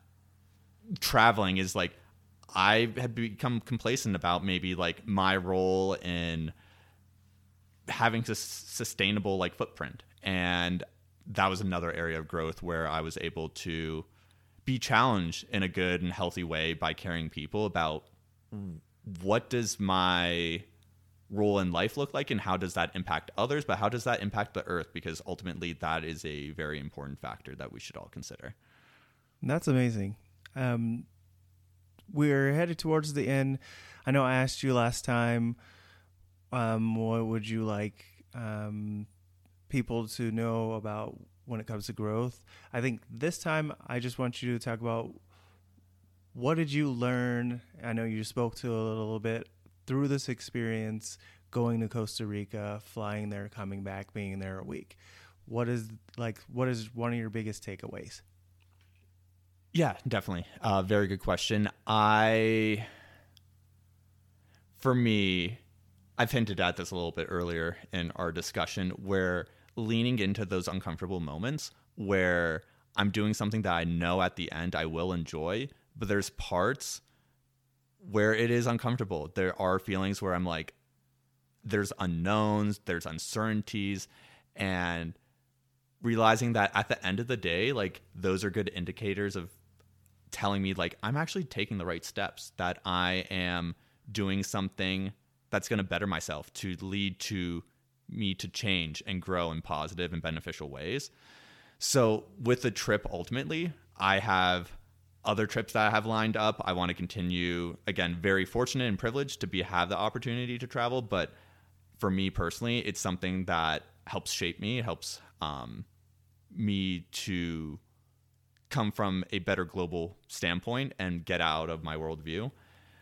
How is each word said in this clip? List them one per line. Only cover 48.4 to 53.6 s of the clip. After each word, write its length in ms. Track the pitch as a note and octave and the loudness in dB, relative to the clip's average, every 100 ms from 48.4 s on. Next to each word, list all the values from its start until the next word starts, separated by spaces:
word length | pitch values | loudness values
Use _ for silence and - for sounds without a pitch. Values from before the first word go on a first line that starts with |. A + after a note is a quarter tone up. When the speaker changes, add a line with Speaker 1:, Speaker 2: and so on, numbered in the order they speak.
| A#2 - | -2 -2
Speaker 2:
to 140 | B2 | -4
a 140 | A2+ A2 | -2 0
little 320 | A2 G#2+ A2 | -2 -2 0
bit 260 | A2+ A2+ - _ - _ - | 0 0 -4 _ -20 _ -2
through 220 | C3 C#3+ | 2 4
this 180 | C#3 - | 2 0
experience, 920 | A#2+ - B2 A2+ A2+ A2 G#2+ - - - - _ | -6 -4 -2 0 0 -2 -4 -8 -14 -18 -20 _
going 280 | B2 A#2 A2+ | 0 2 2
to 80 | A2 | 0
Costa 380 | A#2+ G#2+ - A2 | -2 -4 -4 -4
Rica, 560 | G#2 G2+ A2 G#2 G#2 | -4 -4 -6 -6 -6
flying 460 | - - G#2 G#2 G#2+ | -8 -8 -4 -4 -4
there, 180 | G2+ G#2 | -6 -8
coming 340 | - | -8